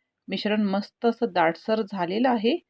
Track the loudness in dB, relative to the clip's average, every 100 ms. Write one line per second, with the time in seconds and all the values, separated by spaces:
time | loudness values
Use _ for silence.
0 | _ _ -8 -4 -2 0 0 0 -4 _
1 | -2 0 -2 2 2 0 -2 -2 -2 -4
2 | -2 0 2 2 0 -2